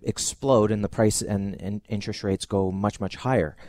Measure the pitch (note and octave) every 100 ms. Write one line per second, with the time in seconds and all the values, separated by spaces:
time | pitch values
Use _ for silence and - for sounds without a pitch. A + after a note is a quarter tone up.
0 | A#2 - - - C#3 B2 G#2+ G#2+ G#2 -
1 | G#2+ - - G2+ G2 - F#2+ G#2 - G#2+
2 | G#2 G#2 G2+ F#2+ - G2 F#2+ F#2+ G#2 -
3 | F#2+ - B2+ B2+ D#2 -